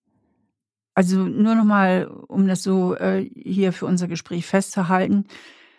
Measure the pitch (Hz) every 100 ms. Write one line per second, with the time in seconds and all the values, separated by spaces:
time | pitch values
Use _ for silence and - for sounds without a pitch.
0 | _ _ _ _ _ _ _ _ _ -
1 | 180 190 185 - 214 226 214 202 190 185
2 | - - - 196 190 185 196 190 180 -
3 | 190 190 190 - - 185 190 175 - 180
4 | 175 170 - 175 - 196 190 - 170 185
5 | 185 202 196 - - - _